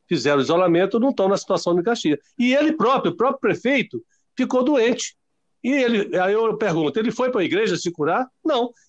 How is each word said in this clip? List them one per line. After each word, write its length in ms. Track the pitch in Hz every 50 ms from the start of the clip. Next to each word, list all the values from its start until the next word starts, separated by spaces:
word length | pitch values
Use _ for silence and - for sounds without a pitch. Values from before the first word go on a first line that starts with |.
| _
fizeram 340 | - 175 135 117 147 143 139
isolamento, 580 | 127 127 165 175 185 175 165 175 190 185 - 233
não 120 | 240 277
estão 180 | - - 190 190
na 80 | 196
situação 380 | 180 - - 190 165 - 180 175
de 80 | 180 170
Caxias. 340 | 226 240 - - 156 151 - _ _ _ -
E 160 | 240 247 262
ele 180 | 285 302 302 311
próprio, 380 | - 202 247 269 247 214 175
o 40 | 170
próprio 240 | - 226 262 254 -
prefeito, 640 | - 208 170 - - 247 285 254 - - - 117 - _ _ _ _ _ _
ficou 280 | - 262 254 254 254 240
doente. 520 | 294 294 247 220 240 240 - - - - _ _ _ _ _ _ _ _ _ -
E 80 | 240
ele, 460 | 285 277 254 240 233 202 208 - -
aí 160 | 180 180 190 208
eu 240 | 220 226 220 214
pergunto, 420 | 214 220 196 160 165 156 143 - 220
ele 120 | 220 240
foi 200 | - - 254 254
pra 120 | 254 214 170
igreja 340 | 127 160 202 220 202 175
se 140 | 147 - 175
curar? 360 | 170 160 147 156 185 240 254 - _ _ -
Não. 280 | 320 294 233 247 247 - _ _